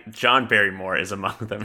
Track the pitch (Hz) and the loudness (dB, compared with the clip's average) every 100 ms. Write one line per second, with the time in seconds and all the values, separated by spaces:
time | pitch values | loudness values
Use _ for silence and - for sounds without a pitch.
0 | - - 123 131 123 110 101 95 92 82 | -14 -2 4 4 4 2 2 0 -4 -2
1 | 92 98 95 - 110 107 | -2 -4 -6 -6 -8 -8